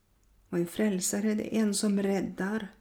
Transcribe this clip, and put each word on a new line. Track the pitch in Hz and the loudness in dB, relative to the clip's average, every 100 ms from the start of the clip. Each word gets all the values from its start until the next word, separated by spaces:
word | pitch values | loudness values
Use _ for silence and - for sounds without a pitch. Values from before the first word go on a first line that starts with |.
| _ _ _ _ _ | _ _ _ _ _
Och | 175 | -2
en | 175 | -2
frälsare, | - 214 185 - 202 214 | 0 0 2 0 0 0
det | 214 - 220 | 0 0 0
är | |
en | 214 | 2
som | 202 214 202 | 2 2 2
räddar, | 196 196 175 185 190 220 196 - | 2 0 -2 -4 -4 -4 -8 -10